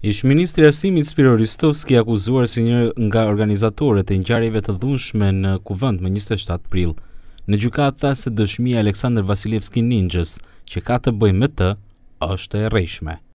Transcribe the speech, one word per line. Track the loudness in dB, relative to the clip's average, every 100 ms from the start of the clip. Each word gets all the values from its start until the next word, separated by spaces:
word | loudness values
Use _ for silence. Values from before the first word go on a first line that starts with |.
Ish | -2 0
ministri | 4 4 2 6
i | 6
Arsimit | 6 0 0 0
Spiro | 4 4 6
Ristovski, | 2 2 0 0 2 2
akuzuar | 4 0 0 0 0
si | 0
një | 0 2 0 0 0
nga | 2 2
organizatorët | 2 0 2 0 0 2 2 2
e | -2
ngjarjeve | 0 0 0 -2
të | -2 -4
dhunshme | -2 -4 -4 -2 0
në | 0 0 -2 -4
Kuvend | -4 -2 -2
më | -2
njëzet | -4 -4 -6
e |
shtatë | -4 -6 -2
prill. | 0 0 -2 -10 -16 -18 -14 -2
Në | 0
gjykatë | 0 0 -2 0
tha | -2
se | -2 -4
dëshmia | -2 -2 0 -2 0
Aleksandr | 0 0 -2 0 0
Vasilevski | -2 -2 -4 -4 -2
Ninjës, | 0 2 0 0 -4 -8 -18 -20 -12
që | -10 -2
ka | -2
të | 0 2
bëjë | 2 4
me | 0
të, | 2 -2 -2 -10 _ -20 -8 -6
është | -6 -6 -4
e | -2
rrejshme. | -2 -2 -6 -10 -12 -16